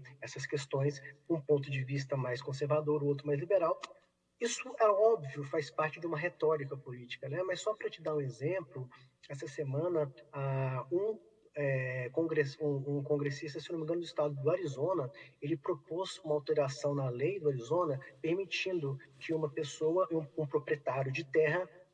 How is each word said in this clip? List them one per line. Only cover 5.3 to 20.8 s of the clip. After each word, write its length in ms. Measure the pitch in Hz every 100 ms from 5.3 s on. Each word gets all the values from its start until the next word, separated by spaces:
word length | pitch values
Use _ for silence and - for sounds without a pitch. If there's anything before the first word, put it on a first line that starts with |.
| 143
faz 280 | 139 165 147
parte 280 | - 156 165
de 80 | 170
uma 120 | 151
retórica 580 | 175 175 156 156 139 139
política, 540 | 131 123 120 - 135
né? 120 | 160
Mas 200 | 185 180
só 100 | 214
pra 140 | 208 214
te 140 | -
dar 120 | 156
um 60 | 151
exemplo, 640 | 135 117 147 185 - 131 123 - - _ -
essa 180 | 135 117
semana, 640 | - 139 139 175 165 143 - -
ah, 540 | 143 139 135 131 131 127
um, 260 | 175 214 214 - _ _
é, 540 | 151 143 131 127 127 123
congress-, 480 | 160 165 151 139 -
um, 380 | 151 139 139 143
um 40 |
congressista, 580 | 139 147 143 139 156 160
se 100 | -
não 80 | 170
me 60 |
engano, 160 | 156 170
do 60 | 165
estado 280 | - 151
do 160 | 139 139
Arizona, 600 | 185 160 131 165 180 127 - - -
ele 160 | 147 156
propôs 600 | - 160 - 165 185 -
uma 100 | 156
alteração 600 | 151 147 151 135 135 147
na 140 | 143 131
lei 300 | 120 151 202
do 100 | 151
Arizona, 520 | 131 117 170 165 135 - -
permitindo 800 | 160 180 190 - 190 180 139 135 - -
que 140 | -
uma 140 | 160 151
pessoa, 600 | 156 147 - 160 175 180
um, 160 | 160 151 -
um 40 | 151
proprietário 640 | 151 - 147